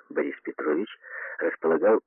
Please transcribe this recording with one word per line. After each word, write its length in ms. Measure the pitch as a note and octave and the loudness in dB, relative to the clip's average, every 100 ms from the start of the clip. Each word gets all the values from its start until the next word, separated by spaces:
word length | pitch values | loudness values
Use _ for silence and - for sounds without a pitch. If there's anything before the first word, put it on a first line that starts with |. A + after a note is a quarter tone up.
| - | -6
Борис 320 | D3 C#3+ C3+ | -4 -4 -6
Петрович 460 | - - D3+ D3+ A3 - - - - - | -10 -6 -2 0 -2 -10 -16 -12 -10 -4
располагал 640 | E3 - D#2+ E2 G#2 G#2+ | -4 0 2 4 4 4